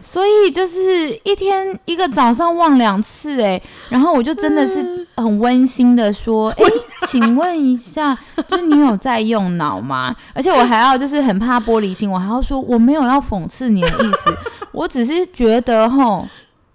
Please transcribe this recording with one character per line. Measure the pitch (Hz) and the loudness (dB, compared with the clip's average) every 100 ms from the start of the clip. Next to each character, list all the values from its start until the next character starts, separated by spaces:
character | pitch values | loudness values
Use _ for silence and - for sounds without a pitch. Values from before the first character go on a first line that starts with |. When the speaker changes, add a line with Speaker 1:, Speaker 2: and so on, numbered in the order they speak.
Speaker 1:
所 | - 339 403 | -10 -2 2
以 | 427 392 | 4 4
就 | 285 370 | 2 -4
是 | 349 381 359 311 440 | -2 0 0 -2 -6
一 | - 392 | -4 -2
天 | 392 392 381 381 | 0 -2 -2 -8
一 | - | -8
个 | 339 359 | -2 -2
早 | 254 240 | 2 2
上 | 240 339 | 2 0
忘 | 339 330 269 | 2 4 4
两 | 226 196 | 4 0
次 | 220 - 302 269 | -4 -8 -8 -2
欸， | 208 180 - - - | -2 -2 -8 -20 -4
然 | 247 | 0
后 | 320 | 2
我 | 294 | 2
就 | 240 | 0
真 | 302 302 | -2 -2
的 | 302 269 | 0 0
是 | 381 359 359 349 - | -2 -6 -8 -10 -6
很 | 226 208 | -2 0
温 | 240 254 | 2 2
馨 | 262 - 247 | 2 2 2
的 | 240 214 | 4 2
说： | 208 - 220 220 | -2 -2 -2 0
Speaker 2:
嗯。 | 220 427 | 2 2
Speaker 1:
“哎， | 453 480 - 370 | 2 -6 -10 -4
请 | 254 226 247 | 0 2 0
问 | 349 339 | 0 -2
一 | 269 247 | 0 -2
下， | - - 294 254 - - - | -4 -4 -4 -4 -6 -10 -4
就 | 359 | -2
你 | 339 294 | 2 4
有 | 285 196 | 4 2
在 | 262 233 | -2 -2
用 | 220 226 185 175 | 0 -2 -2 -2
脑 | 147 95 | -4 -6
吗？” | 123 131 127 120 - | -6 -4 -4 -8 -12
而 | - | -4
且 | 311 | 0
我 | 302 | 2
还 | 240 226 | 2 4
要 | 254 262 | 2 2
就 | 277 | 0
是 | 294 | 0
很 | 269 190 | 0 0
怕 | 240 247 | 0 -2
玻 | 226 226 | 0 0
璃 | 202 | 0
心， | 185 202 | -4 -4
我 | 185 | -4
还 | 190 | -4
要 | 240 | -4
说 | 262 269 | -2 -4
：“我 | 247 240 | -2 2
没 | 233 | 4
有 | 311 | 4
要 | 247 277 | 2 0
讽 | 277 202 160 | 0 -6 -6
刺 | - 254 | -6 0
你 | 202 | 0
的 | 170 | 0
意 | 160 220 | 0 -2
思， | - 587 - 440 | 0 -2 -4 -8
Speaker 2:
<laughs> | - - | -14 -14
Speaker 1:
我 | - 339 | -8 -6
只 | 262 | -2
是 | 233 330 359 | -2 -2 -4
觉 | - 233 233 | 0 2 2
得 | 247 226 226 | 2 2 2
吼， | 269 247 190 196 - _ _ _ | 2 2 0 -6 -16 _ _ _